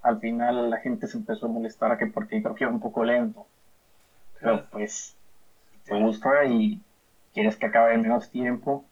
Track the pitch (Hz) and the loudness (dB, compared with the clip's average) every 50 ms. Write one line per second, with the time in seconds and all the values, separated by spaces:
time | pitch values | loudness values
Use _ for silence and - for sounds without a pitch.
0 | - 123 113 107 117 117 117 117 120 123 123 123 120 120 113 - - 131 120 107 | 2 0 0 0 -4 -4 -2 0 0 0 0 0 0 -2 -2 -2 -4 -4 -4 -4
1 | - - - 117 107 - 110 110 - 117 113 117 - 214 - _ 233 - - - | -6 -8 -8 -8 -6 -6 -6 -6 -4 -6 -4 -4 -6 -8 -4 _ 0 0 0 0
2 | 233 - - 220 214 - 220 214 214 - - - 254 220 233 220 - 117 - 131 | -2 -4 -4 -8 -6 -4 -4 -4 -2 -4 -4 -2 -2 -2 -2 -2 -4 -4 -2 0
3 | 226 120 120 123 117 110 107 - - _ _ _ _ _ _ _ _ _ _ _ | 2 2 2 2 2 -2 -6 -10 -20 _ _ _ _ _ _ _ _ _ _ _
4 | _ _ _ _ - - - - 113 117 110 107 - - - 104 104 - - - | _ _ _ _ -20 -20 -16 -4 0 0 0 0 -2 -8 -8 -8 -6 -6 -8 -12
5 | - - - - - - - - - - _ _ _ - - - - - 104 104 | -14 -16 -20 -20 -20 -20 -20 -20 -20 -20 _ _ _ -20 -20 -20 -10 -4 0 2
6 | 110 113 107 - - 135 139 147 143 131 120 113 107 107 107 - - _ _ _ | 2 2 0 0 2 4 4 4 4 4 4 4 2 2 0 -4 -12 _ _ _
7 | _ _ _ _ _ _ _ 202 208 220 - - - 110 - 120 117 117 117 113 | _ _ _ _ _ _ _ 0 0 0 0 0 -4 2 4 6 6 6 6 4
8 | 113 110 120 117 - - - 123 123 123 123 113 - 143 139 139 139 _ | 2 2 0 0 -2 -6 -6 -4 -2 -2 -4 -4 -2 -2 -2 -2 -4 _